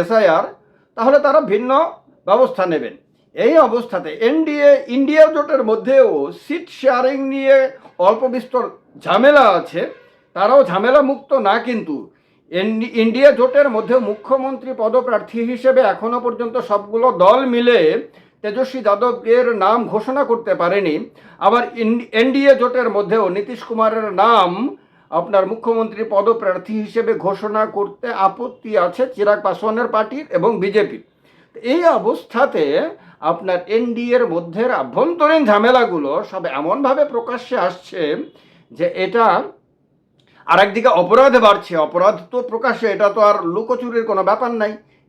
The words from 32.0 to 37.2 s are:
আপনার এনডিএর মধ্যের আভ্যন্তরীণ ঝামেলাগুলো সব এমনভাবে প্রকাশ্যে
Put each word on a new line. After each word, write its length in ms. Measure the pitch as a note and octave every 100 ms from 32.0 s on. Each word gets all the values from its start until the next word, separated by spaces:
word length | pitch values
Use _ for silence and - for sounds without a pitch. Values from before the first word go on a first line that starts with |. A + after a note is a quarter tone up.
| G3 C#4+ - A#3 C#4 G3 D3 D#3 D#4 - - _ D#3
আপনার 280 | E3 F#3+ F3+ F3 A3
এনডিএর 480 | B3 A#3 A#3+ B3 A3
মধ্যের 360 | E3+ E3+ F3 B3 G3+
আভ্যন্তরীণ 600 | B2+ D3 D4+ E4+ D4+ D#4+ B3
ঝামেলাগুলো 600 | G#3 A3+ B3+ A3+ E3+ C#3 D#3+ G#3
সব 120 | F#3+ E3+ C3+
এমনভাবে 440 | D#3 A#3 C4+ C#4 C#4+
প্রকাশ্যে 420 | A#3